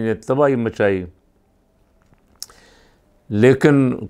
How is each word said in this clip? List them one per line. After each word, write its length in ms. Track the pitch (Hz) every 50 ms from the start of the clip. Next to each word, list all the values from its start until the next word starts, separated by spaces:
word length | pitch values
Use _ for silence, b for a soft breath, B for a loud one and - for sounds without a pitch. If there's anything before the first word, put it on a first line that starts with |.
| 113
ने 100 | 113 110
तबाही 420 | 107 - - 131 139 147 139 135
मचाई। 500 | 120 117 113 113 - 107 101 98 92 90 82 - _ _ _ _ _ _ _ _ _ _ _ _ _ _ _ _ _ _ _ _ _ _ _ _ _ - - b b b b b b b b b b b b _ _ _ -
लेकिन 800 | 107 104 113 131 131 135 - 151 143 139 135 123 123 - 107